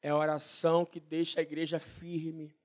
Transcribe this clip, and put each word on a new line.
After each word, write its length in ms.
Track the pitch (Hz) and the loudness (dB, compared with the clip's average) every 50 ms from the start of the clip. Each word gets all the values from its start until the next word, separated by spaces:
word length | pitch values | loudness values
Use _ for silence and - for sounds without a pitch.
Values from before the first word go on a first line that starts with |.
É 80 | - 147 | 0 2
a 60 | 147 | 2
oração 680 | 151 151 156 151 147 - - - - - 165 165 170 175 | 4 4 2 0 0 -2 -4 -4 2 4 6 6 6 4
que 140 | 165 - 170 | 2 -4 -16
deixa 400 | 156 _ 160 165 170 165 - 165 | -10 _ -2 -2 0 0 0 -2
a 40 | 160 | -2
igreja 360 | 160 151 151 165 151 165 160 | -2 -2 -4 -2 -2 -2 -4
firme. 720 | - - - - 175 170 170 165 160 160 160 160 156 151 156 _ | -4 -8 -14 -14 -10 -4 -4 -4 -4 -4 -6 -8 -12 -14 _ _